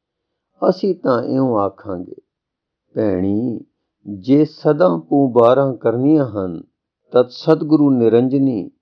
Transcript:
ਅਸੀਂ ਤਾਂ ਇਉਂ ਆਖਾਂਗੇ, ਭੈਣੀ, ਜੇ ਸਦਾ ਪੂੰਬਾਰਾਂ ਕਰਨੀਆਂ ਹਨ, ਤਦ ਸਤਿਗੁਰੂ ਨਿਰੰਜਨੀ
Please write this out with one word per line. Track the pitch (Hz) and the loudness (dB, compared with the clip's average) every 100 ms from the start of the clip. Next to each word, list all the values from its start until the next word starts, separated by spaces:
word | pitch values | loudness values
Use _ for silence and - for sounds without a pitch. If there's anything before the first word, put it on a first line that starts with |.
| _ _ _ _ _ _ 185 | _ _ _ _ _ _ -2
ਅਸੀਂ | 185 202 175 | 0 -2 -4
ਤਾਂ | - 120 | -2 -2
ਇਉਂ | 123 131 131 107 | -2 -2 0 0
ਆਖਾਂਗੇ, | 98 - 101 90 90 - _ _ _ _ _ _ _ - | -2 -6 -12 -12 -12 -18 _ _ _ _ _ _ _ -6
ਭੈਣੀ, | 110 92 98 104 123 107 - _ _ _ 104 | -4 -2 -2 -2 -4 -8 -14 _ _ _ -18
ਜੇ | 101 98 139 151 | -10 0 2 2
ਸਦਾ | - 156 147 180 170 | -2 -2 0 0 -2
ਪੂੰਬਾਰਾਂ | 160 143 139 117 117 131 139 120 | -2 0 2 4 4 4 0 -2
ਕਰਨੀਆਂ | 117 117 135 156 131 | -4 -2 2 0 0
ਹਨ, | 101 92 82 - _ _ _ _ | -4 -8 -8 -14 _ _ _ _
ਤਦ | 123 123 | 0 0
ਸਤਿਗੁਰੂ | - 160 160 156 151 143 | -2 0 0 2 2 2
ਨਿਰੰਜਨੀ | 127 113 113 127 139 135 113 - - | 2 4 4 2 0 -2 -2 -8 -16